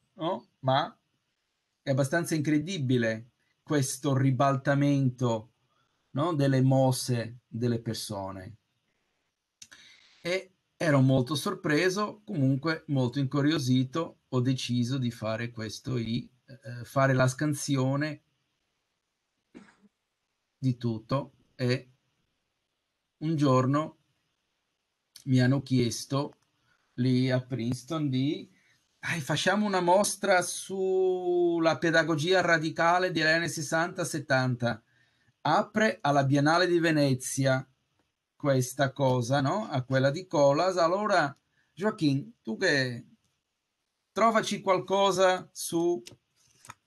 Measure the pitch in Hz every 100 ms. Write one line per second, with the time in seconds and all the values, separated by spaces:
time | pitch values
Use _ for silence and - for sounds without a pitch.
0 | _ - 160 - - _ 131 135 165 -
1 | _ _ _ _ _ _ _ _ - 135
2 | 135 170 165 160 143 151 156 185 127 123
3 | 117 110 120 _ _ _ - 151 135 -
4 | 143 131 131 123 139 135 147 139 143 139
5 | 135 123 127 113 - _ _ _ _ _
6 | _ 135 170 151 139 131 131 135 131 127
7 | - 117 113 120 _ 113 123 113 113 107
8 | - 101 95 95 98 104 _ _ _ _
9 | _ _ _ _ _ _ - - - -
10 | _ _ 170 185 190 _ _ _ 170 143
11 | 131 131 123 151 208 - 165 151 185 190
12 | 208 - - 175 131 139 160 160 - 139
13 | 123 143 131 147 143 160 127 127 131 165
14 | 170 - _ 127 123 135 - 123 120 139
15 | 120 - 107 113 117 113 107 - 127 127
16 | 110 120 - _ _ 123 123 120 120 139
17 | 135 131 127 - 151 147 - 135 131 139
18 | 151 147 _ _ _ _ _ _ _ _
19 | _ _ _ _ _ - - _ 202 _
20 | _ _ _ _ _ _ 131 120 120 110
21 | - 135 - _ _ - 123 131 - _
22 | _ _ _ _ _ _ _ _ _ _
23 | _ _ 156 160 143 127 123 143 160 -
24 | _ _ _ _ _ _ _ _ _ _
25 | _ - 139 127 127 139 - 131 120 -
26 | - 139 143 - _ _ _ _ _ -
27 | 127 127 131 127 - 127 117 127 - 165
28 | 147 127 139 190 - _ _ _ _ _
29 | - 170 135 151 185 202 208 185 175 190
30 | 202 - 190 180 175 - - 190 190 185
31 | 185 185 180 175 175 170 165 156 170 160
32 | 160 156 165 190 175 165 156 147 165 180
33 | 185 160 156 165 170 170 147 165 175 175
34 | 165 156 131 131 127 123 117 113 _ _
35 | _ _ _ _ 139 175 214 214 220 -
36 | 143 143 135 143 143 170 185 175 165 156
37 | 143 127 - - 135 131 - _ _ _
38 | _ _ _ _ 147 131 127 - 135 -
39 | 135 127 117 143 139 196 214 143 - 131
40 | 139 156 185 156 139 143 185 180 165 190
41 | 208 185 143 - _ _ _ - 208 214
42 | 156 139 - - - - 185 143 127 117
43 | - _ _ _ _ _ _ _ _ _
44 | _ - 226 220 - 196 202 185 139 196
45 | 196 185 185 185 175 - - 170 170 175
46 | - - _ _ _ _ - -